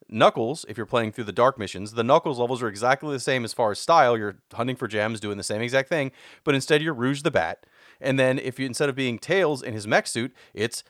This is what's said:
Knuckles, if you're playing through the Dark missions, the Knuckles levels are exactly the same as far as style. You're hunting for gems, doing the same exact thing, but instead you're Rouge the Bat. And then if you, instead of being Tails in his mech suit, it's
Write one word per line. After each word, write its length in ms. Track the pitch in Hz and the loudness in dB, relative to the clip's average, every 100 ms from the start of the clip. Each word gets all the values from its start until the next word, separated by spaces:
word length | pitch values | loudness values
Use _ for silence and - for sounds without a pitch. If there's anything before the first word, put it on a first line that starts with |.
| - | -8
Knuckles, 560 | 110 175 175 113 160 - | 4 4 4 -4 -6 -10
if 80 | 107 | -10
you're 100 | 107 | -2
playing 260 | 123 110 | 0 -2
through 120 | 107 | -4
the 80 | 107 | -4
Dark 260 | 95 123 135 | 2 4 2
missions, 340 | 95 90 104 | -6 -8 -8
the 100 | 117 | -2
Knuckles 340 | 117 156 165 123 | 4 4 2 -2
levels 240 | 120 127 | -2 -2
are 60 | 117 | -4
exactly 440 | 101 120 135 156 | -2 0 0 -2
the 60 | 139 | -6
same 260 | 131 131 | -2 -2
as 80 | 113 | -2
far 160 | - 113 | 0 0
as 80 | 98 | 0
style. 360 | - 165 127 117 | 2 6 6 4
You're 200 | 104 92 _ | -2 -8 _
hunting 240 | 104 120 127 | -6 -4 -4
for 100 | 113 | -4
gems, 320 | 107 107 113 | -2 -2 -2
doing 180 | 104 101 | -6 -6
the 40 | |
same 200 | - 107 | -4 -4
exact 260 | 120 131 135 | 0 0 0
thing, 240 | 165 135 - - - | -2 -4 -8 -20 -8
but 100 | - | -2
instead 280 | 139 - 156 | 0 2 2
you're 120 | 160 | 2
Rouge 280 | 131 127 139 | -2 0 0
the 80 | 151 | 0
Bat. 360 | 117 82 - _ _ - - | 0 0 -6 _ _ -20 -8
And 160 | 139 135 | -2 2
then 200 | 131 131 | 2 2
if 220 | 131 120 | -2 -6
you, 60 | 131 | -6
instead 220 | - 147 | -2 -2
of 40 | |
being 240 | 131 131 117 | 0 -2 -4
Tails 440 | - 185 165 139 | 0 2 2 0
in 100 | - | -6
his 140 | 107 104 | -8 0
mech 200 | 165 - | 0 0
suit, 260 | 117 127 - - | -4 -6 -8 -12
it's 300 | 101 113 - - | -4 -4 -4 -14